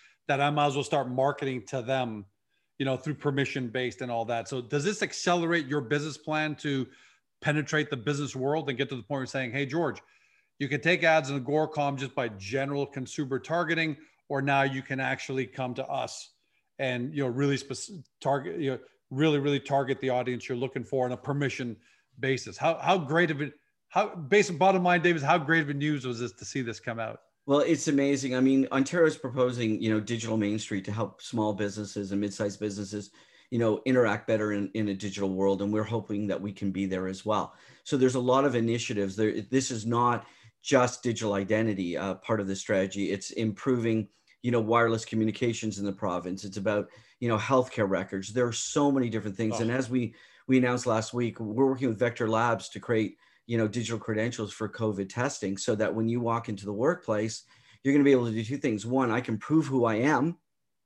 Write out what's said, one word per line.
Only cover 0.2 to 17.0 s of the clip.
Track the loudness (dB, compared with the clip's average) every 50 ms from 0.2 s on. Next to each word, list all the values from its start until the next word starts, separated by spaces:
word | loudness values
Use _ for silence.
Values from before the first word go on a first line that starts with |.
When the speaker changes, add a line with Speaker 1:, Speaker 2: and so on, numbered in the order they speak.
| _ -2
Speaker 1:
that | 2 2
I | 2 2
might | 4 2 2
as | 2 2
well | 0 -2
start | 0 0 0 0 0
marketing | 0 2 2 2 0 0 -4 -4 -4 -4 -6 -6
to | -6 -6
them, | -2 -2 0 0 0 -2 -6 -10 -12 -16 _ _ _ _ _ _ _ _ _ -4
you | -2
know, | -2 -2
through | -2 -2 -6 -6
permission | -2 -2 0 0 0 0 0 -2 -4 -4 -4
based | -4 -4 -4 -4 -6 -8
and | -8 -6
all | -4 -4 -2
that." | -2 -4 -4 -4
So | -6 -8 -8
does | -4 -2 -2 0 0
this | -2 -2 -2
accelerate | -4 -6 -6 -2 0 2 2 2 2 2 0 0 0
your | -2 -2 -2
business | 0 0 0 -2 -2 -4 -8
plan | -10 -6 -4 -2 -2 -2 -2 -4
to | -4 -4 -2 -2 -2 -2 -4 -8 -16 -20 _ _ _ _ _ _ _
penetrate | -2 0 0 0 0 0 0 0 0 0
the | -4
business | -4 -2 -4 -2 -2 -4 -6 -4
world | -2 -2 0 0 0 -2 -2
and | -2 -2
get | -4 -4
to | -4
the | -8
point | -6 -6 -6 -4 -4
of | -4
saying, | -4 -4 -4 -4
"Hey, | -4 -4 -4
George, | -2 0 0 0 0 -2 -6 -12 _ _ _ _ _ _ _ _ _ _ -8
you | -4 -4
can | -2 0
take | 2 2 2 4
ads | 6 6 6 6 4 2
in | -2 -4 -2
Agoracom | 0 2 2 0 0 0 -2 0 0 -2
just | -4 -6 -6 -4
by | -4 -4 -2
general | -4 -8 -8 -4 -2 -2 -2 -2 -2 -2 -4
consumer | -4 -6 -8 -10 -6 -6 -6 -4 -2 -4 -4
targeting, | -2 -2 -2 0 0 0 0 0 0 -2 -4 -6 -12 _ _ _ _ -6
or | -4 -2
now | 2 2 4 4
you | 4 2 0 -4
can | -6 -6 -4 -4
actually | -2 -2 -4 -4 -6 -4 -4 -4 -4
come | -4 -6 -6 -6 -4 -4
to | -6 -6
us | -4 -4 -4 -4 -6 -8 -12 -16 -18 _ _ _ _ _ _ _ _ _ -4
and, | -2 -2 -2 -2